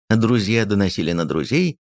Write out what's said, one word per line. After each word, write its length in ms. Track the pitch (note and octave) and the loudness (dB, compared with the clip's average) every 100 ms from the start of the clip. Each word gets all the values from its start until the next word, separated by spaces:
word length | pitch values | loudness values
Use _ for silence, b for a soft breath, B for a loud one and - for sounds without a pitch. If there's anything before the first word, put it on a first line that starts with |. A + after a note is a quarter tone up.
| - | 0
друзья 560 | A2 A2+ A#2+ G2 A2+ G2+ | 2 2 0 0 0 0
доносили 460 | G2+ F#2+ - D#2+ | 0 0 -2 -2
на 120 | E2+ | -2
друзей, 540 | D2+ D2+ C#2+ D3 F3+ - _ | -2 -2 -2 -2 -2 -6 _